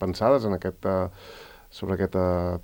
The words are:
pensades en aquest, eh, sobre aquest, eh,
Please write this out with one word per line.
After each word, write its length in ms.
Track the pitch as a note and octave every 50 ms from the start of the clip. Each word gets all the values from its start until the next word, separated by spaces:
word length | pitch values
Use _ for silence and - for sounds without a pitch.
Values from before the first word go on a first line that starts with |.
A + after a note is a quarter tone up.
pensades 440 | F#2+ F#2 F2 - G#2+ A#2+ C#3 C3+ A2 G#2
en 80 | F#2+
aquest, 280 | F2+ - F#2+ - - - G2
eh, 160 | F#2+ F#2 F2+ F#2 - - - - - - - - - - - -
sobre 280 | - - G2 F#2+ F#2+
aquest, 200 | F2+ G2 F#2 -
eh, 400 | F#2 F#2 F2+ F2+ F2 F2 F2+ F2 F2